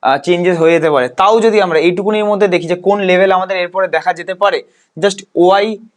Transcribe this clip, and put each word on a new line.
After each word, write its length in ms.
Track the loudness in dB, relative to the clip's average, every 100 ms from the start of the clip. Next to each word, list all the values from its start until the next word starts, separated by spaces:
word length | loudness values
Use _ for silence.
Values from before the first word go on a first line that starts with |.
| 0
আহ, 100 | -2 0
চেঞ্জেস 300 | 0 0 2
হয়ে 100 | 2 2
যেতে 140 | 2
পারে। 120 | 0 -2 0
তাও 140 | 2 4 2
যদি 120 | 2 0
আমরা 120 | 0 0
এইটুকুনির 400 | 0 -2 -2 -2
মধ্যে 160 | 0 0
দেখি 120 | 0 -2
যে 40 | -4 -2
কোন 120 | -2 0
লেভেল 200 | 2 2 0
আমাদের 180 | -2 -4
এরপরে 220 | -4 -4 -2 -2
দেখা 140 | -4 -6
যেতে 160 | -8 -2
পারে, 160 | -2 -2 -8 _ _ -4
just 180 | -4 -4 -10 0
ওয়াই 260 | 2 4 0 -6 -14